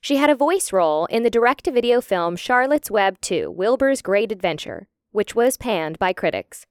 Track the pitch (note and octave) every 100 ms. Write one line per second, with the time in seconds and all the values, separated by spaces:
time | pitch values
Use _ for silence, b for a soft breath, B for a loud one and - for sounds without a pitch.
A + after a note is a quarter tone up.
0 | - C#4 D4 C#4 C#4+ F#4+ - F#3+ E3 D3+
1 | E3 A#3 A#3 A#3 A#3 C#4 - B3 A#3+ A#3+
2 | - F#3 E3+ F3 - B3 C4 D4 - G#3
3 | F#3+ F#3+ - F3+ D2 B2 F#3+ B3+ C4+ C4+
4 | - G3 G#3+ G3+ F3+ D#3 - F2+ - _
5 | _ G#3 G3+ A3+ A#3+ - B3 G3+ D#3 D#3+
6 | F#3 F#3 E3+ G2 - - -